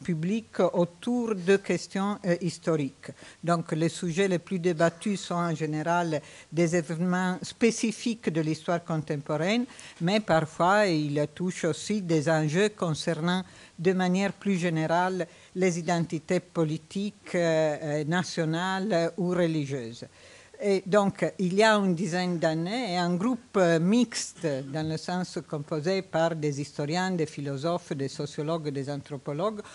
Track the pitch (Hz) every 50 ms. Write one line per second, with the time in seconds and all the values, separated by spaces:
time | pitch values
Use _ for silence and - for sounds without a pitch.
0 | - - 170 156 165 180 214 226 220 - - - 185 165 - 185 175 170 - -
1 | - 247 240 247 233 226 220 185 170 185 196 190 - - 180 170 - - - 196
2 | 196 208 208 185 - 175 175 - 196 165 - - - 175 160 151 143 131 - -
3 | - - - - - - - _ - - 175 165 160 - 170 156 165 160 - -
4 | 185 170 151 185 202 190 180 165 - - 196 180 165 185 170 156 170 170 170 -
5 | - 214 196 180 - - 180 175 175 170 160 135 160 151 156 156 151 170 170 175
6 | 175 165 156 143 - - - - - - 151 165 175 160 175 175 156 170 170 160
7 | 180 180 180 180 185 180 185 - - - - - 247 226 226 - - 220 - -
8 | - 240 220 - - 208 156 165 156 156 156 156 - - 175 165 170 - 165 156
9 | 147 - 156 143 147 - 151 151 160 190 220 240 240 - - - - - - -
10 | 165 175 208 220 214 - 160 160 156 - - - 170 180 202 214 214 190 165 151
11 | 151 147 143 147 147 147 - - 180 185 - - - 160 147 - - - 208 214
12 | 185 165 165 156 135 165 160 156 156 151 147 185 208 214 214 - 190 165 151 -
13 | - 170 160 151 165 175 180 185 180 - - - - - _ - 160 190 185 185
14 | 185 180 180 190 202 196 - - - 202 196 170 170 175 160 160 160 156 165 175
15 | 180 185 190 180 160 - - - - - - 185 185 185 165 175 165 180 175 170
16 | 160 - 175 151 - - 185 175 - - - 175 160 151 160 156 - - - 196
17 | 202 208 - - - - - 175 170 165 160 160 156 151 147 - 160 147 147 151
18 | 151 147 175 180 139 - - 175 160 156 160 170 180 190 190 190 190 185 180 165
19 | 170 160 165 - 175 175 180 175 175 165 160 156 143 131 143 131 117 113 120 -
20 | 120 - _ - - - - - - - - - 202 202 196 190 - 180 190 208
21 | 196 190 - - 185 156 - - 185 175 185 202 220 220 214 208 196 185 175 156
22 | 214 160 170 180 180 180 175 165 170 160 156 160 170 185 220 262 247 190 175 180
23 | 175 175 180 170 196 254 254 - - - - 202 180 170 170 160 170 185 220 247
24 | 240 233 - - - - - - 175 156 139 131 139 139 139 156 156 156 160 160
25 | - - 180 180 175 - - 175 - - 165 151 147 - 170 151 143 180 190 190
26 | 185 - - 160 165 170 170 156 147 151 139 139 147 - - - 147 143 160 180
27 | 185 190 185 165 151 147 - 151 143 143 139 135 147 170 175 170 - - 175 135
28 | 139 135 - - 147 - - - 147 156 170 165 147 151 135 139 131 139 143 139
29 | 139 - 147 127 - 156 143 151 185 220 214 208 - -